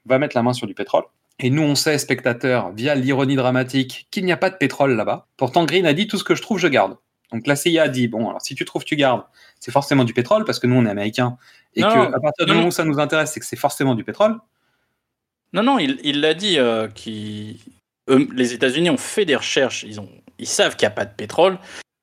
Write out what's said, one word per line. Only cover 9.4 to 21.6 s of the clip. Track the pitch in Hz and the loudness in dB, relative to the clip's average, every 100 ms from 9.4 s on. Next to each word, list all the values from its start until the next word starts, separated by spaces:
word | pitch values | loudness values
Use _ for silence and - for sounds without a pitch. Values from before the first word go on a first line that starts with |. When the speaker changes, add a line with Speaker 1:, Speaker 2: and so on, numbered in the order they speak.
| - _ | -20 _
Speaker 1:
c'est | - | -2
forcément | 131 139 139 | -2 2 2
du | 120 | 2
pétrole, | 117 123 214 214 | 0 2 2 0
parce | 123 | -2
que | 120 | 2
nous, | 127 | 2
on | 117 | 2
est | |
américains, | 101 101 110 123 123 _ _ _ - | 0 -4 -2 -4 -4 _ _ _ 0
et | |
Speaker 2:
Non, | 196 | 2
Speaker 1:
que | 226 | 4
Speaker 2:
non. | 185 | 4
Speaker 1:
à | 131 | 2
partir | 151 147 175 | -2 0 0
du | |
Speaker 2:
Non, | 170 | 2
Speaker 1:
moment | |
Speaker 2:
non. | 170 | 2
Speaker 1:
où | |
ça | 170 160 | 0 0
nous | 143 | 0
intéresse, | 147 160 147 | 0 0 0
c'est | - | -6
que | - | -10
c'est | 123 | -4
forcément | 139 - 135 113 | -4 0 0 0
du | |
pétrole. » | 101 107 214 226 _ _ _ _ _ _ _ _ _ _ _ | -4 0 0 0 _ _ _ _ _ _ _ _ _ _ _
Speaker 2:
Non, | 175 | 0
non, | 233 269 | 2 2
il, | 143 135 | 0 -2
il | 147 143 | -2 2
l'a | 156 | 2
dit, | 165 208 165 | 2 0 2
euh, | 120 113 110 | 2 2 -2
qu'il, | 107 - 107 107 107 107 107 - _ _ _ - | -8 -12 -10 -10 -10 -12 -16 -20 _ _ _ 2
eux, | 135 139 120 | 2 4 0
les | 123 | -2
États-Unis | 120 135 135 175 | 0 0 2 0
ont | 135 | 0
fait | - - 190 | -2 -2 0
des | 127 | 0
recherches, | - - 127 - | 0 0 0 -2
ils | - 107 | -12 -14
ont... | 98 - - _ | -16 -20 -20 _
ils | 117 | -8
savent | - 180 - | 0 0 2
qu'il | 107 | -2
n'y | |
a | - | -2
pas | 104 | -8
de | |
pétrole. | - 107 - 180 185 | -8 -8 2 2 2